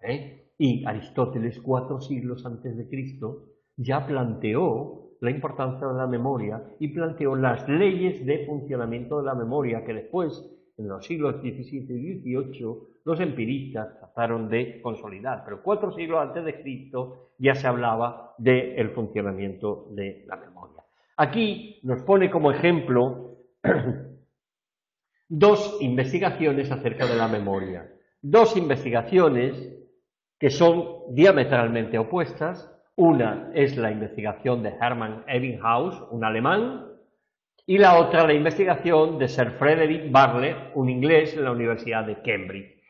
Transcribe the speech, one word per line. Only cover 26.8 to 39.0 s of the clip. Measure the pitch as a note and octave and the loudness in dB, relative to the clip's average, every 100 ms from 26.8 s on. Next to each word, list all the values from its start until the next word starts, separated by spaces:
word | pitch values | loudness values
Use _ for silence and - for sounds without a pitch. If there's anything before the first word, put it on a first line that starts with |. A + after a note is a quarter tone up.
| A#2 - B2 | -4 -2 0
de | A#2 | 2
la | A2+ | 0
memoria. | G#2+ G2 G2 F#2+ F2 D#2 - _ _ | 0 -2 -2 -4 -10 -14 -20 _ _
Dos | C#3+ G3+ A3 G3 | 4 8 8 4
investigaciones | D#3 B2+ B2 A#2 - F#3 D#3+ B2 C3+ - - - - _ _ _ _ - | 0 0 0 -2 4 6 6 4 0 -4 -12 -18 -20 _ _ _ _ 0
que | C#3 | 0
son | - E3+ E3+ E3 - - B2+ | 6 6 4 -2 -10 -4 6
diametralmente | F#3+ F#3+ B2+ B2+ A2+ A#2 A2 A2+ | 6 6 4 2 2 0 -2 -2
opuestas. | A2 F3+ D#3+ - D#3 F3+ - _ _ - | -2 -2 -4 -4 -6 -8 -16 _ _ 4
Una | E3 C#3 A2+ G2+ - | 6 6 2 -2 -4
es | D#3 C#3 C3 | 2 2 2
la | A2 | -2
investigación | G#2+ G#2+ - G#2 - C3 A#2+ | -2 -6 -6 -6 -4 -2 -2
de | G#2+ | -2
Hermann | - A#2+ A#2+ A2 A2 - | -2 -2 -2 -6 -10 -4
Ebbinghaus, | B2+ C3 G#2+ A2+ A#2+ F3+ F#3 - | -2 -2 -4 0 0 0 -6 -12
un | A#2 A2 | -4 -2
alemán, | A2 C3+ G3 B3 - - - _ _ _ _ _ _ - | 0 2 0 -2 -6 -14 -20 _ _ _ _ _ _ 2
y | G3 | 6
la | G3 E3+ | 10 8
otra | - D#3+ D#3+ | 8 4 6
la | |
investigación | D3+ D#3 - F#3 E3+ E3+ D#3 | 4 2 2 2 2 4 4